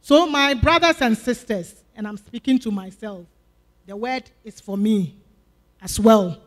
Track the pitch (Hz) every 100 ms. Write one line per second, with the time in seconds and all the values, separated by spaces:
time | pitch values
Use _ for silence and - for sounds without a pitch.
0 | - 285 339 294 277 269 240 330 339 320
1 | 254 220 - 240 - 208 175 - _ -
2 | 208 208 _ 240 247 262 247 202 190 190
3 | 220 196 175 _ _ _ _ _ - 202
4 | 240 262 254 _ 226 - - 196 208 214
5 | 175 - _ _ _ _ _ _ 185 -
6 | 214 220 185 156